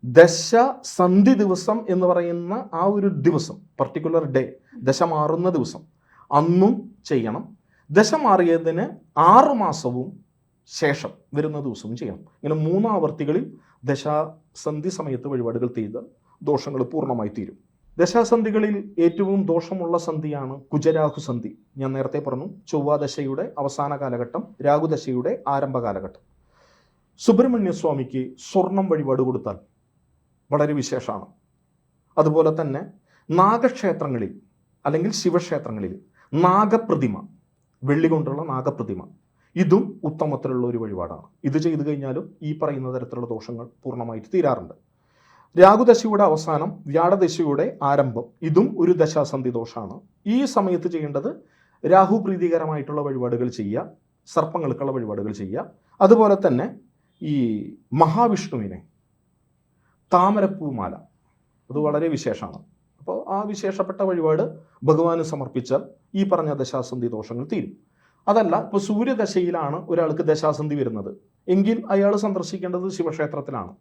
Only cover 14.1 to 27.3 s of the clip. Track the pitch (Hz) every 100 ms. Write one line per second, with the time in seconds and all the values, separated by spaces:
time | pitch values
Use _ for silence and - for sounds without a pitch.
14.1 | 151 156 156 _ - - 151 165 185 156
15.1 | 127 135 135 117 120 123 120 107 113 -
16.1 | _ _ _ 147 143 - 139 123 160 143
17.1 | 120 104 104 98 - _ _ _ - 170
18.1 | 240 233 233 220 208 214 208 - - 170
19.1 | 165 190 196 190 165 165 190 170 170 165
20.1 | 156 156 147 131 139 - 151 156 160 151
21.1 | 147 - 120 - - _ 135 135 135 135
22.1 | 147 143 131 175 - - 156 143 147 143
23.1 | - 139 135 196 - 139 139 143 143 135
24.1 | 120 120 165 - - 143 147 160 156 -
25.1 | 127 131 254 - 139 139 131 117 98 92
26.1 | - _ _ _ _ _ _ _ _ _
27.1 | _ -